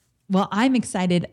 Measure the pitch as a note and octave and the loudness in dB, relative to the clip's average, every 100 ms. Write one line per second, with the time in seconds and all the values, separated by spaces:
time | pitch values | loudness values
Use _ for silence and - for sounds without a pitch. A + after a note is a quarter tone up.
0 | _ _ - F#3+ G3 G3+ C4 B3+ - G3 | _ _ -2 0 0 0 2 0 -2 -2
1 | F#3 F3 - | 0 0 0